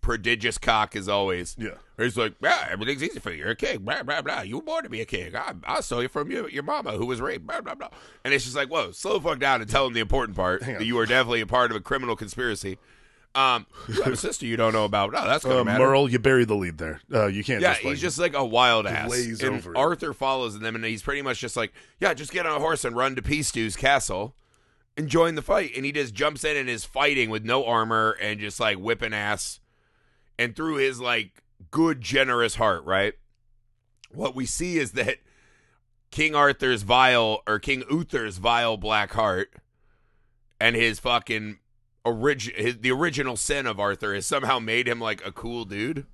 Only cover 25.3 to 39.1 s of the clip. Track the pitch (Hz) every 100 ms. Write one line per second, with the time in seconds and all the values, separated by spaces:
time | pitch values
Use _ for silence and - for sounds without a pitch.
25.3 | 156 131 208 160 120 139 147 131 98 147
26.3 | 147 151 147 127 117 - 131 147 139 113
27.3 | 110 110 127 120 117 113 110 110 107 104
28.3 | 104 104 - 113 98 104 117 117 107 104
29.3 | 104 - - _ _ _ _ _ _ _
30.3 | - 120 113 160 147 135 123 123 117 101
31.3 | _ _ _ - 147 165 143 110 135 135
32.3 | 120 117 - 110 87 71 95 101 - _
33.3 | _ _ _ _ _ _ _ - 147 135
34.3 | 127 123 - 175 165 127 127 117 131 _
35.3 | _ _ _ _ _ _ _ _ - 156
36.3 | 151 143 131 131 120 101 123 131 123 113
37.3 | 107 - 107 - 131 113 151 170 131 110
38.3 | 92 107 117 117 110 107 107 101